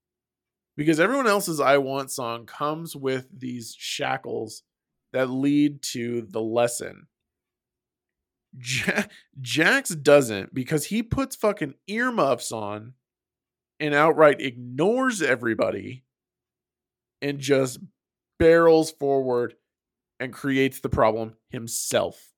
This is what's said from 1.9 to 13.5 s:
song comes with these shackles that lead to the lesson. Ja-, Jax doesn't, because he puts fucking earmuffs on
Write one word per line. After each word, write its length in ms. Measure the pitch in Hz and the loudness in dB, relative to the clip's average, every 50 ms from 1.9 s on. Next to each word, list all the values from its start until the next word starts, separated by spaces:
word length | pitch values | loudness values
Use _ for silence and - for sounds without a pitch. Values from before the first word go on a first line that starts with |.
| 135 139 135 131 - | -4 -6 -6 -6 -8
song 340 | - 127 117 117 117 117 | -8 -8 -8 -8 -10 -12
comes 500 | - - - 147 147 156 160 165 160 - | -14 -10 -6 -6 -4 -4 -6 -8 -12 -12
with 320 | 147 135 135 131 131 131 _ - | -8 -4 -4 -4 -4 -6 _ -16
these 420 | 131 127 127 123 120 113 113 - - | -14 -12 -10 -10 -10 -12 -14 -16 -14
shackles 880 | - - - - 139 131 131 131 - - 117 117 113 107 - - - _ _ _ _ _ _ _ _ _ - | -12 -10 -8 -6 -4 -4 -4 -4 -6 -8 -8 -8 -8 -10 -12 -16 -20 _ _ _ _ _ _ _ _ _ -4
that 180 | 127 131 127 | -2 -2 -2
lead 520 | 127 131 135 143 143 147 147 147 147 135 - | -2 0 0 2 2 4 2 2 0 -4 -10
to 400 | - - 127 117 120 120 117 113 | -10 -8 -8 -6 -6 -6 -6 -8
the 200 | - - 110 113 | -8 -6 -6 -6
lesson. 680 | 110 110 117 120 120 - - - 92 95 - - _ _ _ _ _ _ _ _ _ _ _ _ _ _ _ _ _ _ _ _ _ _ _ _ _ _ _ _ _ - | -2 0 0 0 0 0 -4 -10 -12 -14 -16 -20 _ _ _ _ _ _ _ _ _ _ _ _ _ _ _ _ _ _ _ _ _ _ _ _ _ _ _ _ _ -20
Ja-, 500 | 131 120 123 131 - - 196 - 202 196 - - - _ _ _ 135 | -14 -10 -6 -6 -4 -4 -2 -2 -4 -4 -6 -10 -20 _ _ _ -14
Jax 500 | 131 117 120 139 165 185 247 277 262 - 180 | -10 -4 -2 2 2 2 2 2 0 -4 -8
doesn't, 580 | 156 135 147 143 147 135 113 107 98 95 - - | -2 4 6 6 6 6 4 -2 -6 -6 -6 -8
because 320 | 131 127 - 160 147 - | -8 -4 -2 -4 -4 -2
he 160 | - 196 226 226 | -2 -4 -4 -4
puts 340 | - - 262 269 269 - | -4 -4 -4 -4 -4 -4
fucking 380 | - - 208 202 - 156 139 135 _ _ | -2 -2 -2 -2 -2 -4 -8 -8 _ _
earmuffs 680 | - 202 226 247 262 240 214 151 135 127 104 - - 127 | -8 -4 -2 -2 -2 0 0 2 2 0 0 -4 -6 -8
on 420 | 110 107 101 104 107 110 123 131 _ _ _ _ _ _ _ _ _ _ _ | -8 -8 -8 -10 -10 -12 -16 -20 _ _ _ _ _ _ _ _ _ _ _